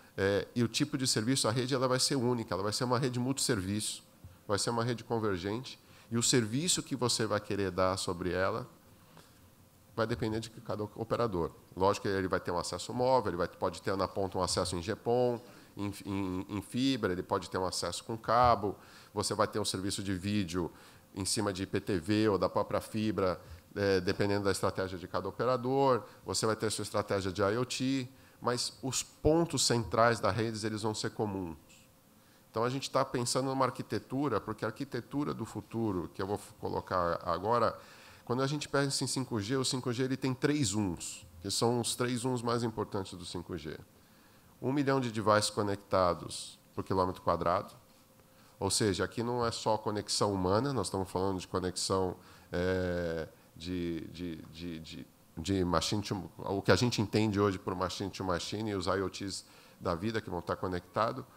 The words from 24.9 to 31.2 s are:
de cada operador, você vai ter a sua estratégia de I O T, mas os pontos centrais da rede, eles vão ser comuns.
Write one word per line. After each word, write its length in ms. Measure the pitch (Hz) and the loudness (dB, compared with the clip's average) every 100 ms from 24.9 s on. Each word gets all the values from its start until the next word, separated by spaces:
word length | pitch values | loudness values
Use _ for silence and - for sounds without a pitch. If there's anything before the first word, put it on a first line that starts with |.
| 92 | -6
de 80 | 87 | -6
cada 220 | 92 95 | -4 -4
operador, 760 | - 123 127 123 135 139 120 - - - | -2 0 0 0 2 4 2 0 -12 -6
você 180 | 95 | 0
vai 120 | 113 107 | 2 2
ter 100 | 110 | 0
a 40 | |
sua 120 | - | -2
estratégia 480 | 101 107 98 101 95 | -2 -2 0 0 0
de 100 | 90 | 2
I 160 | 101 113 | 2 2
O 80 | |
T, 440 | 127 - 131 135 123 - - - | -2 -2 0 0 -2 -12 -20 -6
mas 360 | 117 123 - - | -2 -2 -2 -6
os 220 | 131 120 | -4 -4
pontos 600 | - - 151 160 165 131 | -4 0 4 4 4 2
centrais 540 | - 120 95 110 117 113 | 4 2 2 6 6 6
da 140 | 107 | 2
rede, 340 | 92 113 110 110 | 2 0 -2 -4
eles 160 | 107 | -2
vão 120 | 110 | -2
ser 160 | 107 113 | -2 -4
comuns. 480 | - | -2